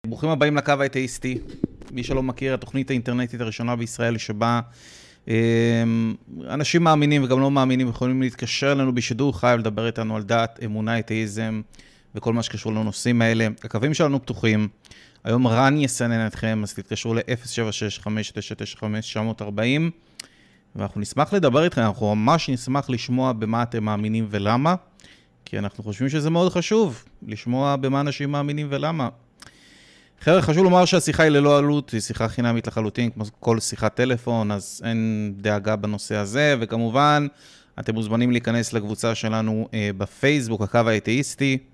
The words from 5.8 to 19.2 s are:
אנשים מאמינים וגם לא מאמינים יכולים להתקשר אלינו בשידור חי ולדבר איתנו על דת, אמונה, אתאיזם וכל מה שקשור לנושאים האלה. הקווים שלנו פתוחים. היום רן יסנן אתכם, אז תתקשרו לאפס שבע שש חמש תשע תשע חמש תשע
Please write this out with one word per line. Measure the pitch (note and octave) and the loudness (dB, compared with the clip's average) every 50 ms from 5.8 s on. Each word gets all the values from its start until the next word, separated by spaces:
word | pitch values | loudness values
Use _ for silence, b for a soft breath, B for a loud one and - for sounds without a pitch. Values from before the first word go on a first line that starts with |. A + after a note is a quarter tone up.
| A#2 A#2 A2+ A2+ A2+ A2+ G#2+ - - - - D#2+ - C2 | 2 2 0 0 0 -2 -4 -6 -12 -18 -16 -14 -10 -8
אנשים | - D3 D3+ - - E3+ E3+ | -4 -4 -2 2 2 4 6
מאמינים | E3 D#3 D3 D3 D3 D3 C#3+ C3+ | 6 6 6 4 4 4 2 4
וגם | B2 C3 C3 | 2 2 4
לא | C3+ C#3 | 4 4
מאמינים | C#3 C#3 C3 C3 C3 B2+ C3 A#2+ | 4 2 2 2 2 2 0 -2
יכולים | A2+ - B2+ B2+ C3 C3 | -2 -2 -2 -2 0 0
להתקשר | C3 B2+ - - B2 A2+ - - C#3 C#3 | 0 -2 -2 -6 -6 -6 -4 0 2 2
אלינו | C#3+ C#3 C3+ C3 B2 | 2 2 2 0 0
בשידור | B2 A#2 - B2+ A2 C#3 C#3+ C3 - | -2 -2 -2 -2 0 0 0 0 2
חי | - B2 B2 | 2 4 4
ולדבר | A#2 G#2+ A2 G#2+ G#2+ A2+ | 4 2 -2 -2 -2 -4
איתנו | A#2 A2 - A2 A2 A2 | -4 -2 -4 -4 -4 -4
על | A2 G#2 | -6 -2
דת, | G2 A#2 A#2 A2+ A2+ - - A#2+ | 0 2 2 2 0 -4 -10 -8
אמונה, | G#2+ G#2 G#2+ G#2+ A2 A#2 A#2 | -6 -4 -4 -2 -2 -2 -2
אתאיזם | - - A2 A2 A2 G#2 G2+ A2 A2+ A2 A2 G#2+ G#2+ _ b b b b b b b b - | -2 -2 -4 -4 -4 -4 -4 -6 -4 -4 -6 -8 -8 _ b b b b b b b b -12
וכל | G#2+ - A#2 A2+ | -4 -2 0 0
מה | A#2+ A2 | 0 -2
שקשור | - - G#2+ - A2+ A2 | -4 -6 -6 -4 -2 -2
לנושאים | G#2+ A2 G#2+ G2 - - A#2+ A#2+ A#2 | -2 -2 -2 -4 -2 0 2 2 4
האלה. | A#2 A2+ A2+ A2+ A2+ G#2+ A2 - - | 4 4 4 2 2 0 -2 -6 -10
הקווים | - - G#2+ D3 D3 D#3 | -6 -4 -2 0 0 2
שלנו | - E3 D3 C#3 C3+ | 2 2 2 2 -2
פתוחים. | - - A2+ F2+ - A2+ G#2+ G#2+ G#2+ G#2 - _ B B B B B B B B B | -2 -6 -6 0 2 2 4 2 2 -2 -4 _ B B B B B B B B B
היום | - A2+ B2 B2+ | 0 2 4 4
רן | A#2 A2 A#2+ C3+ C3+ C#3+ | 4 4 4 4 4 4
יסנן | D3+ C#3+ B2 - - B2 A#2 A#2 A2+ A2+ | 2 0 0 0 -2 0 0 0 0 0
אתכם, | G#2+ - - - A2 A2 G#2+ G#2 | -2 -4 -4 -2 -2 -2 -2 -4
אז | G2 - | -6 -8
תתקשרו | - G2 _ G#2+ - - A#2 A2 | -12 -8 _ -8 -4 -2 -2 -2
לאפס | A#2 - - B2+ A#2 - - | -2 0 -2 -6 -6 -6 -8
שבע | - A#2+ A2+ G#2+ | -4 -4 -4 -2
שש | G2+ - A2+ G#2 - - | -2 -4 -4 -6 -6 -6
חמש | - G#2 G#2+ G#2+ G2+ - | -6 -6 -4 -4 -6 -6
תשע | - - F#2+ - G2 | -8 -10 -10 -10 -10
תשע | - G#2 - - | -10 -10 -12 -10
חמש | - - G#2+ G#2+ A2 A2 | -8 -6 -4 -4 -6 -6
תשע | - - A2 | -6 -4 -4